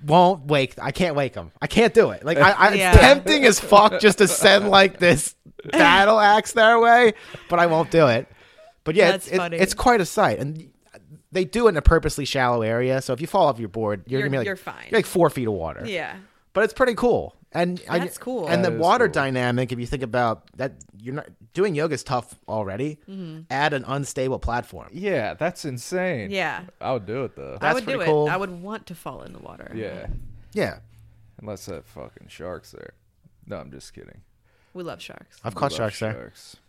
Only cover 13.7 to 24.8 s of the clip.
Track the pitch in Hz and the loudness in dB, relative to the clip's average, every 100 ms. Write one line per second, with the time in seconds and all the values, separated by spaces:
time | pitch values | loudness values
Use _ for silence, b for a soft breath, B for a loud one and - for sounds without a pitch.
13.7 | 101 107 104 87 131 139 135 107 92 - | -6 -4 -6 -6 -6 -4 -4 -4 -8 -14
14.7 | - 58 226 - - 160 139 113 98 80 | -16 -4 -2 -2 0 0 0 -6 -4 -8
15.7 | - - 180 127 95 - _ _ 185 214 | -10 -10 -8 -8 -14 -20 _ _ -2 -2
16.7 | - 254 220 240 147 - _ _ 160 175 | 0 -2 0 -2 -2 -6 _ _ -4 -4
17.7 | 180 - 170 180 - - 254 170 175 180 | -6 -6 -6 -6 -10 -10 -8 -4 -2 -2
18.7 | 143 165 240 233 156 135 127 123 123 127 | 0 0 2 0 0 -4 -2 -2 -2 -4
19.7 | 120 120 135 127 123 120 110 _ - 135 | -6 -8 -8 -6 -2 -2 -4 _ -12 -12
20.7 | - - 98 117 143 - _ 113 - 208 | -12 -20 -20 -14 -14 -14 _ -14 -4 -4
21.7 | 147 160 135 - 127 - - - 110 98 | -2 -4 -6 -6 -6 -6 -20 -10 -8 -6
22.7 | 98 147 151 - 196 170 160 165 135 151 | -8 -8 -10 -18 -16 -14 -16 -10 -4 -2
23.7 | 143 117 143 135 - 131 117 - 117 117 | -4 -6 -8 -6 -6 -6 -4 -6 -6 -8
24.7 | 87 | -18